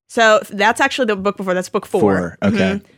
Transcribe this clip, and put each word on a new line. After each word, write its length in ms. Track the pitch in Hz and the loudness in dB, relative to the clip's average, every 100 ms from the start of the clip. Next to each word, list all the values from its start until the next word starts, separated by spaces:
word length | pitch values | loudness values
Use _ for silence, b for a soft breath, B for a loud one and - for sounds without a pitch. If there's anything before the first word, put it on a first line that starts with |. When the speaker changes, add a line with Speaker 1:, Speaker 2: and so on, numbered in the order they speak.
| _ | _
Speaker 1:
So 320 | - 220 214 - | 0 4 4 0
that's 300 | 196 202 240 | -2 0 2
actually 260 | 277 - 240 | -2 0 -2
the 100 | 202 | -2
book 200 | 196 - | -2 -4
before. 160 | 190 | -4
That's 160 | 180 180 | -4 -2
book 160 | 208 | -6
four. 160 | - 202 | -4 0
Speaker 2:
Four, 380 | 104 95 85 - | 2 0 -4 -4
okay. 120 | - 208 | -2 0
Speaker 1:
Mm-hmm. 300 | 190 202 - | 0 -2 -8